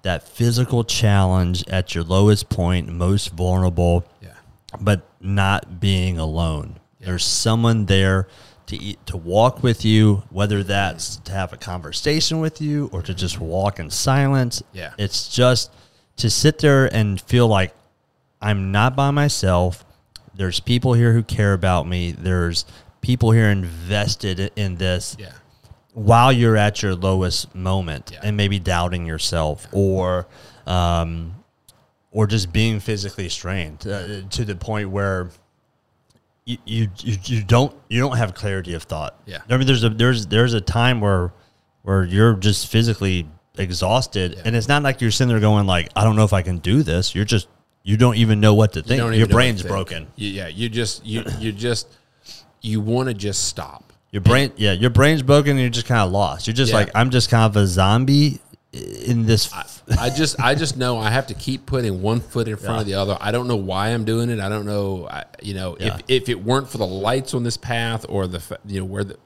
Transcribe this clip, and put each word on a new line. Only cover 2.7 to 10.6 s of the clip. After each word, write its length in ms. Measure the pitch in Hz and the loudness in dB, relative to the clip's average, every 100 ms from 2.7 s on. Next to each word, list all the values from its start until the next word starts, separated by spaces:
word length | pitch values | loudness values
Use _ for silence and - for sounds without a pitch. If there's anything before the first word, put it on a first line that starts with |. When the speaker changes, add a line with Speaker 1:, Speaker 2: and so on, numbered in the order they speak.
| 90 - | 0 -2
Speaker 1:
most 400 | 87 87 101 - | -2 0 0 -2
vulnerable, 760 | 85 90 92 92 85 87 87 - _ | -4 0 2 2 2 2 2 0 _
Speaker 2:
Yeah. 80 | 95 - _ _ - - | -20 -20 _ _ -20 -6
Speaker 1:
but 200 | 98 95 - _ | 0 0 -2 _
not 580 | 95 101 98 101 - 90 | -4 0 0 0 -4 -4
being 380 | 101 95 92 85 | 0 0 0 -2
alone. 560 | 78 80 82 78 87 - _ _ | -4 -2 -2 -4 -8 -16 _ _
Speaker 2:
Yeah. 60 | - | -8
Speaker 1:
There's 160 | 92 | -4
someone 640 | - - 113 113 117 113 95 | -2 -2 0 2 2 2 2
there 420 | 95 95 95 92 - - _ - | 2 4 0 -2 -12 -20 _ -14
to 100 | - | -12
eat, 300 | 104 - - | -12 -14 -10
to 100 | 92 | -10
walk 480 | 82 98 123 - | 0 2 2 2
with 220 | 127 110 113 | 0 2 4
you, 380 | 110 107 98 - | 6 6 4 -2
whether 320 | 95 101 101 | -4 -2 -2